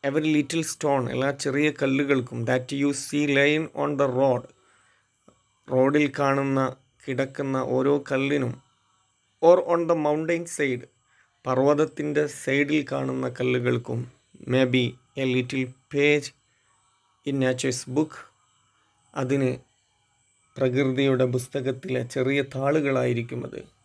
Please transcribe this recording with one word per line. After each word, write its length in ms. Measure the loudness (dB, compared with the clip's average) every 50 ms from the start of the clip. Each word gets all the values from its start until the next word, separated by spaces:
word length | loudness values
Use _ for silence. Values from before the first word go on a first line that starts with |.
| -4 -2
every 220 | -2 0 0 2 2
little 260 | 2 2 0 -2 -4 -4 -4
stone, 340 | -6 -2 0 2 2 2 0 -2
എല്ലാ 160 | -2 -2 -2 -2 -2 -2
ചെറിയ 260 | -4 -2 0 2 0 0 0 0
കല്ലുകൾക്കും, 600 | 0 0 2 0 2 2 2 0 0 -4 -6 -4 -2 0
that 180 | 0 0 0 -4 -4 0
you 100 | 0 0 0 -2
see 200 | -6 -4 -2 0 0 2 2
lying 260 | 4 4 4 2 0 -2 -4 _ -4
on 80 | -4 -2 0 0
the 80 | 0 2 2
road, 260 | 2 2 4 2 0 -2 -10 _ _ _ _ _ _ _ _ _ _ _ _ _ _ _ _ _ _ _ _ _ _ _ -2
റോഡിൽ 320 | 2 4 4 4 4 4 2 2 0 0
കാണുന്ന, 420 | 0 2 2 2 0 0 0 0 0 -2 -4 _ _ _ _ _ -8
കിടക്കുന്ന 520 | -6 -4 -4 -4 -4 -4 -6 -4 -2 -2 -2 -2 0 0
ഓരോ 200 | 0 2 2 2 0 0 -2
കല്ലിനും, 420 | -2 -2 0 0 0 0 -2 -4 -6 -8 _ _ _ _ _ _ _ _ _ _ _ _ _ _ _ _ 6 6
or 60 | 6 6 6 0 0
on 60 | 0 2 0
the 60 | 0 0 2
mountain 360 | 0 0 0 0 -2 -2 -4 -4 -10 -4
side, 260 | -4 -2 -2 -2 -4 -8 _ _ _ _ _ _ _ _ _ _ _ _
പർവ്വതത്തിൻ്റെ 760 | -2 2 4 4 4 4 4 2 -2 -2 -8 -6 -2 0 0 -2 -2 -4 -6
സൈഡിൽ 400 | -4 -2 2 2 2 2 0 -2 -2 -2
കാണുന്ന 380 | -4 -4 -4 -4 -4 -4 -4 -6 -4 -2
കല്ലുകൾക്കും, 600 | -2 0 0 0 0 0 -2 -2 -4 -6 -6 -6 -6 -10 _ _ _ _ _ -18 -6 -2 2
may 100 | 2 2 2 2
be 100 | 0 0 0 -4 -10 _ _ _ -4
a 40 | -2 0 0
little 300 | 0 -2 -2 -4 -6 -6 -6 -10 _ _ _ -2
page 340 | 2 4 4 4 2 0 -6 _ _ _ _ _ _ _ _ _ _ _ _ _ _ _ _ _ _ _ -4
in 100 | -2 0 0
nature's 360 | 0 0 0 -2 -4 -4 -4 -8 -4 -2 -2
book, 140 | -2 -2 -4 -18 -20 -20 _ _ _ _ _ _ _ _ _ _ _ _ _ _ _ _ -6 -6
അതിന് 280 | -2 0 0 0 2 0 -2 -4 _ _ _ _ _ _ _ _ _ _ _ _ _ _ _ _ _ _ _ -2
പ്രകൃതിയുടെ 680 | -2 0 2 2 0 0 2 2 2 2 4 4 2 2 2
പുസ്തകത്തിലെ 680 | -2 -4 -4 -8 -6 -4 -4 -6 -6 -6 -4 -4 -4 -4 -4 -4
ചെറിയ 260 | -2 0 0 0 0 -2 -4 -6
താളുകളായിരിക്കും 840 | -4 -2 0 0 2 0 0 0 0 0 0 0 -2 -4 -6 -8 -10 -10 -10
അത് 140 | -12 -14 -16 -18 _ _